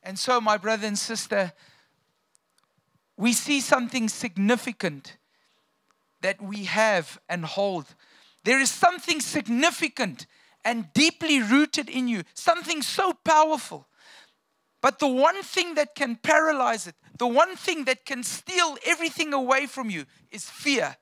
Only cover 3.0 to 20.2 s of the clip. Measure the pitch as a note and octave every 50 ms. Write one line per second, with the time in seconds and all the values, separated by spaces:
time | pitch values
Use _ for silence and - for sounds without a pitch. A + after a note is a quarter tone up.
3 | _ _ _ - G3 A#3+ A#3+ - - - D4 C#4 A#3 - D4+ C4 A#3+ A3+ - B3+
4 | A3+ G#3+ - - - A#3 E3+ G3 G3 G#3 A#3+ A3+ - B3+ A#3 _ - F3 D3 C#3
5 | _ - - _ _ _ _ _ _ _ _ _ _ _ _ _ _ _ _ _
6 | _ _ _ _ - F#3 G3 - G#3 F#3+ G#3 G#3 G3+ F3 E3 G#3 A3 A3 G#3 F3+
7 | D#3+ - - - _ - E3+ F3+ D#3+ D3+ - G3 G3+ G3+ F#3+ E3+ C#3 - - _
8 | _ _ _ _ _ _ _ _ _ F#3 B3+ C4+ C4+ - - - - F4 F4+ F4+
9 | - - E4 D#4 - - - D#4 G#3+ - A#3 A#3+ D4 E4+ - - E4+ D4 _ -
10 | B3 F#3+ - - - _ _ _ _ _ _ _ _ G#3+ A#3+ A#3 G3+ D#3+ _ -
11 | D4 E4 E4+ _ E4 D#4 D4 C4 A3+ G3+ A#3+ C#4 D4+ D4 - - C#4+ - - B3+
12 | B3+ B3 A#3 G3 E3 _ _ - - - E4 F4 D#4+ D#4 E4+ D4+ B3+ - - -
13 | G4 F#4+ E4 _ _ D#4 D#4+ D#4 D#4 D#4 D#4 C4+ - - E3+ C#3+ _ _ _ _
14 | _ - - - - _ _ _ _ _ _ _ _ _ _ _ - C4+ - _
15 | D4+ C#4 B3+ B3+ C#4 D#4+ F#4 G4 F#4 - - F#4 F4 F4 E4 D4+ D4 D4 _ -
16 | C#4+ B3 A#3 - - - D4+ D4+ D#4 D#4+ D4+ C#4 B3+ A#3+ A#3 A3 - F3 - _
17 | _ _ _ - A#3+ B3 A#3 C4+ E4 F#4 F#4 - - - F4 D#4+ C4+ B3 C4 B3+
18 | _ - C#4 B3 B3 - - - - - F#4 F4+ F4 D#4+ C#4+ - - - E4+ D#4
19 | E4 E4 B3+ - E4 D4+ C#4+ C#4 C4 B3 C4+ C4+ C#4+ C4 - C#4 B3+ A3 F#3+ D#3+
20 | C#3 _ _ _